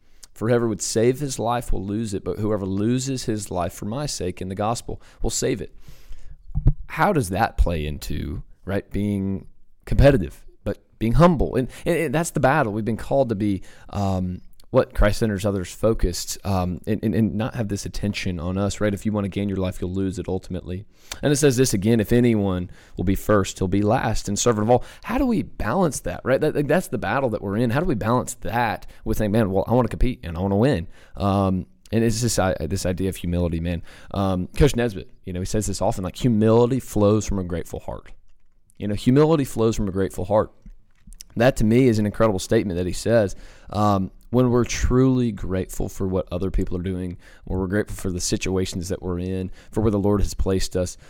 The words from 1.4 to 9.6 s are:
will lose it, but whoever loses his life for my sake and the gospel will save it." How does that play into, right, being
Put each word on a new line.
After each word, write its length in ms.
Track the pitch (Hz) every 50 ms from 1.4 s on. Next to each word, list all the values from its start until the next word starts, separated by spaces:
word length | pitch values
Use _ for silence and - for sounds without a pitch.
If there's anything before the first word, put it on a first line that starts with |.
| 110 113 120 120 - -
will 100 | 110 98 95
lose 280 | 101 101 110 117 104
it, 100 | 98 -
but 160 | - 92 - -
whoever 280 | 110 107 107 92 98
loses 580 | 95 95 98 104 113 123 131 131 135 135 123 -
his 260 | - 110 107 101 -
life 220 | 92 90 85 87
for 140 | - - -
my 180 | 101 113 143 147
sake 380 | 139 - - 92 90 90 -
and 80 | 90 92
the 40 | 95
gospel 460 | 101 104 110 117 - - - - - - - - -
will 80 | - 117
save 300 | - - - 131 135 101
it." 120 | - - - - - - - - - - - - - - - - - - - - - - - - - -
How 240 | - 160 160 202
does 180 | 196 147 107 85
that 260 | 92 95 113 - - -
play 280 | - 85 87 78 73
into, 560 | 76 73 - - - 76 - - 73 80 - - - - _ -
right, 240 | 90 98 101 - -
being 560 | - 101 101 104 104 98 95 98 98 85 - - - -